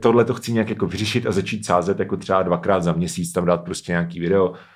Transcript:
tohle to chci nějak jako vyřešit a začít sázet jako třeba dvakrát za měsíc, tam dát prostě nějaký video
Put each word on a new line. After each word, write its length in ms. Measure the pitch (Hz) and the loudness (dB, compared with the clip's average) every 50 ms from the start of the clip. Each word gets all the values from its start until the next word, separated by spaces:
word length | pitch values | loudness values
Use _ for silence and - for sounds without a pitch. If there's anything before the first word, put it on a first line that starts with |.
tohle 240 | - 117 113 120 110 | 2 4 6 6 4
to 100 | 117 120 | 2 0
chci 180 | - - - 117 | -4 -4 -2 0
nějak 160 | 113 107 110 | 0 0 -2
jako 160 | 107 - 101 | -2 -4 -4
vyřešit 400 | 82 87 92 107 107 - 123 120 | -4 -2 -4 -4 -2 -2 -2 -2
a 60 | 120 101 | 0 0
začít 340 | 98 92 - 113 107 - | -2 -2 -2 -6 -6 -2
sázet 320 | - 87 90 85 92 95 82 | 2 2 2 2 2 0 -2
jako 160 | 98 98 101 | -2 -4 -4
třeba 260 | 87 - - 95 95 92 | -6 -2 0 0 0 2
dvakrát 400 | 87 87 85 - 101 98 92 85 | 2 0 0 2 2 2 2 2
za 100 | 85 82 | 2 0
měsíc, 400 | 82 90 87 - 92 87 85 - | 0 -2 -2 -4 -6 -6 -4 -2
tam 120 | 92 87 | 0 2
dát 180 | 90 87 82 85 | 2 2 0 0
prostě 280 | 87 92 - - - 87 | -4 -10 -8 -6 -4 -2
nějaký 280 | 87 85 85 85 85 | -2 -2 -2 -4 -4
video 320 | 85 85 95 98 95 87 87 - - - - | -2 2 2 4 2 2 0 -6 -14 -20 -20